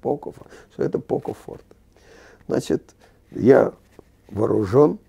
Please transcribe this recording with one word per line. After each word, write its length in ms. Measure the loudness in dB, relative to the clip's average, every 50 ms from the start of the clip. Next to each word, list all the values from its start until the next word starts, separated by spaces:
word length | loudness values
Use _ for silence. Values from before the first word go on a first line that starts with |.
Поко 300 | -2 -4 -4 -4 -6 -14
фо-, 140 | -16 -16 -20 -20 -20 -20 -20 _
что 120 | _ -6 -6
это 160 | -4 -4 -6
поко 340 | -4 _ -4 -4 -4 -8 -12
форте. 320 | -12 -14 -18 -18 -18 -20 _ -20 _ _ _ _ _ _ -20 -20 -20 -20 -20 -20 _ -8 -4
Значит, 480 | -4 -4 -2 -2 -4 -4 -4 _ -20 _ _ _ _ _ _ _
я 420 | -8 0 4 6 6 6 6 2 -2 -10 _ _ _ -20 -20 _ _ _ _ -14
вооружён 720 | -6 -4 -2 0 0 -2 -2 0 4 4 4 4 2 -4 _